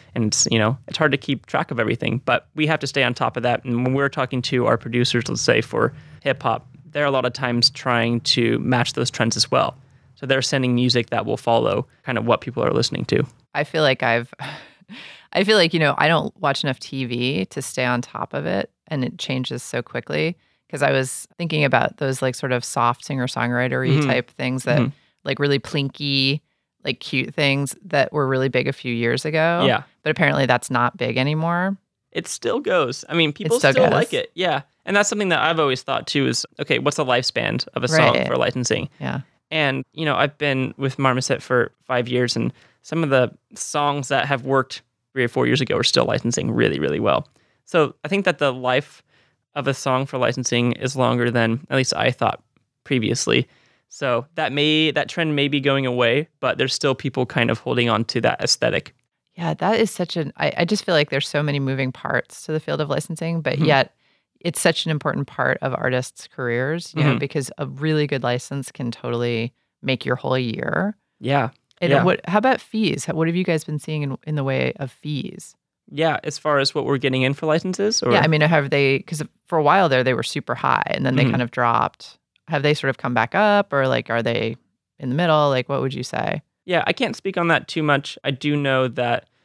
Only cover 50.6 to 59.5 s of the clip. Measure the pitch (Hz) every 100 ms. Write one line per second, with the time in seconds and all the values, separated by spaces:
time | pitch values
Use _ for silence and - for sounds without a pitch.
50.6 | 120 - 123 135 120 120 120 120 113 117
51.6 | - 135 127 - 123 - 110 - _ _
52.6 | _ _ - 131 110 - - 123 131 _
53.6 | _ _ _ - 135 117 131 - 135 143
54.6 | 151 156 156 147 - - 160 147 143 143
55.6 | 139 135 131 123 120 135 160 - 131 127
56.6 | 131 - 143 131 139 131 123 - 120 117
57.6 | 127 123 117 110 117 120 120 - - -
58.6 | 117 98 - _ _ _ _ - 165